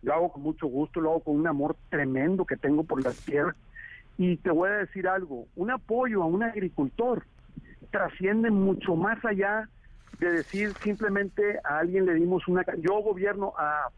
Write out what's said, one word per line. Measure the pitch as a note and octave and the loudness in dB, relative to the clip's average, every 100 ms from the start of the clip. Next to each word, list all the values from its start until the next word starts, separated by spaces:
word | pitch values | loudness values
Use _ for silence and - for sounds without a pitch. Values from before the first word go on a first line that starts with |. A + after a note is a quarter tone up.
lo | A#2+ | 0
hago | D3+ F3 | 2 0
con | - | -2
mucho | C#3+ D#3+ D3+ | -6 -4 -4
gusto, | B2+ D3+ - | -4 -4 -2
lo | D#3+ | 0
hago | D#3+ | 0
con | D#3+ D3 | 0 0
un | E3 | 0
amor | C#3+ D3 D#3+ - | 0 -2 -4 -4
tremendo | E3 C#3 C3 C#3+ F#3+ F3 | -2 0 0 0 0 0
que | B2 | -2
tengo | C#3+ D3+ | 2 2
por | E3 C#3+ | 2 -2
las | B2+ A#2+ - | -2 -4 -4
tierras. | C#3+ D3 - - - - - - - | -2 -2 -4 -14 -20 -20 -20 -20 0
Y | F3+ E3+ | 0 2
te | - | 2
voy | E3 F3+ | 2 2
a | |
decir | G#3 F#3 F#3+ F#3 | 0 -4 -4 -2
algo, | F#3+ F3+ C3 - - | -2 -4 -10 -12 -6
un | G3+ | -4
apoyo | B3+ - A3+ B3+ G#3 | -4 -2 0 0 2
a | E3 | 2
un | F3+ | 2
agricultor | A#3 A3 F#3 - C#3 - A#3+ A#3 - - - - - - - | 0 -2 -4 -2 -4 0 0 0 -4 -20 -20 -20 -20 -20 -8
trasciende | G#3 F3+ - F#3 G#3+ A#3 | -4 -2 -2 0 2 4
mucho | G3+ G3 F#3 - E3 | 4 4 2 0 2
más | F#3+ A3 A#3 | 2 0 -2
allá | G3+ G3 G#3+ A3 - - - - - | 0 0 0 -4 -14 -20 -20 -20 -4
de | F3 | 0
decir | E3+ - G3 G#3+ G3 | 0 0 -2 -2 -2
simplemente | G#3 G#3 G#3+ G3 G3+ - G#3 G3+ | -2 0 0 0 -2 0 0 0
a | - D3 | -2 0
alguien | E3+ F#3 F#3 | 2 2 4
le | |
dimos | E3 E3+ F3+ F3 | 4 4 2 2
una | F3+ | 0
ca-, | F3+ - | 0 -2
yo | E3 G#3 | 0 2
gobierno | G#3+ F#3 G3 G3+ G3 - | 0 0 0 -2 -4 -2
a | D3+ D3+ C3+ | -2 0 -4